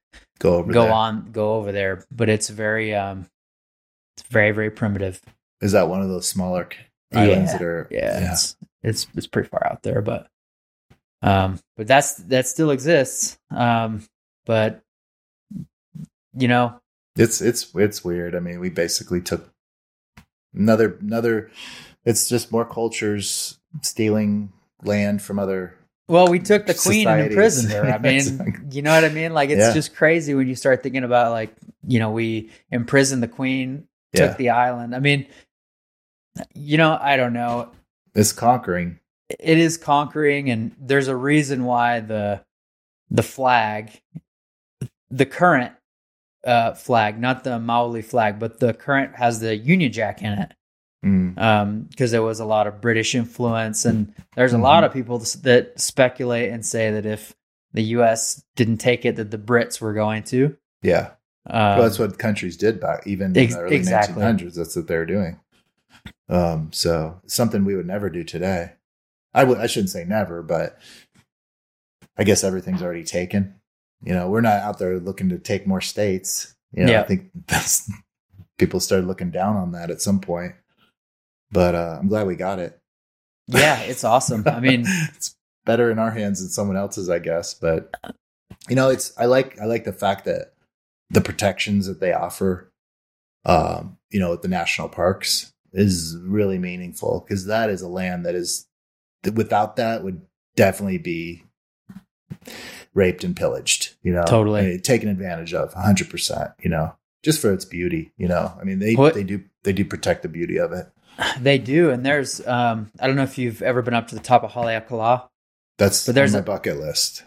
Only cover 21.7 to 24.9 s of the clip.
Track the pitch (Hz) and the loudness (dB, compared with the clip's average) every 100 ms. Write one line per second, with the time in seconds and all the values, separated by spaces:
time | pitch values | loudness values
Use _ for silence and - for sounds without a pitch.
21.7 | - - _ 120 110 - 120 - 113 117 | -20 -20 _ 0 0 0 -2 0 -2 -2
22.7 | 113 113 - 107 104 95 - - - _ | -4 -6 -4 -4 -4 -4 -6 -8 -14 _
23.7 | 156 - - 110 107 104 104 101 - _ | -12 -8 0 2 2 0 -2 -6 -14 _
24.7 | _ 101 | _ -2